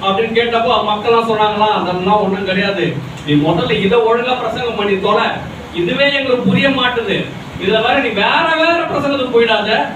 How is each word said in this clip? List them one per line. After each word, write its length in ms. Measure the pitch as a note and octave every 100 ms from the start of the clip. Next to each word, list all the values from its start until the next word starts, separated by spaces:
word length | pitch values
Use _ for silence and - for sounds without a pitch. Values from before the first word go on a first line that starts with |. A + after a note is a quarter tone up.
அப்படின்னு 360 | G3 G3 A3+ A3+
கேட்டப்போ 360 | A#3 A#3 - G#3 G#3+
மக்கள்லாம் 420 | G#3 A#3 A3+ -
சொன்னாங்களாம், 520 | G#3+ G#3+ G#3 G#3+ G#3
"அதெல்லாம் 400 | F3 F3+ F#3 G#3+
ஒண்ணும் 240 | G3 F#3+ F#3+
கிடையாது, 500 | F#3+ G3+ F#3+ D#3+ B2+ - - D3
நீ 60 |
முதல்ல 380 | D3 D#3+ - -
இதை 280 | G#3 F#3+ A#3+
ஒழுங்கா 380 | A3 A#3+ B3+ B3+
பிரசங்கம் 380 | A3+ B3 A#3+ G3+
பண்ணி 240 | G3+ F#3+
தொலை, 240 | G3+ G#3+ A3+ - - - -
இதுவே 400 | E3+ C4 C4 C#4+
எங்களுக்கு 340 | C#4 C4 B3 F#3+
புரிய 220 | - C#4
மாட்டுது." 560 | B3+ B3 A#3 G3+ E3+ - - - -
இதுல 200 | F#3+ A3
வேற 180 | A#3 C#4
நீ 100 | A#3+
வேற 340 | G3 A3 D4 E4 D#4+
வேற 160 | D#4+
பிரசங்கத்துக்கு 600 | E4+ D#4+ C#4+ C#4 C#4 B3 A#3
போயிடாத. 500 | A3+ G#3+ G#3 F#3+ -